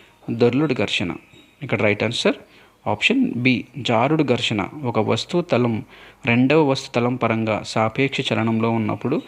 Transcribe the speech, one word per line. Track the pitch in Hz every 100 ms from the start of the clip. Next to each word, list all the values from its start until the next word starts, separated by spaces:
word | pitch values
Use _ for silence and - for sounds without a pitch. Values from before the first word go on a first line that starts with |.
| - _ -
దొర్లుడు | 117 120 123 151
ఘర్షణ. | 123 101 - 90 - - - - -
ఇక్కడ | 123 113
రైట్ | 104 104
ఆన్సర్ | 107 - 202 - - - - _ -
ఆప్షన్ | - - 254 247 120
బి | 123 123 - -
జారుడు | 120 113 131 160
ఘర్షణ. | 139 117 - 107 92 -
ఒక | 123 110
వస్తువు | 110 110 - 175
తలం | 175 117 120 110 - - - - -
రెండవ | 120 131 156
వస్తు | 147 135 -
తలం | 123 123 123
పరంగా | 113 113 110 104
సాపేక్ష | - 117 110 - 135 -
చలనంలో | 135 113 113 113 117
ఉన్నప్పుడు | 113 107 110 123 170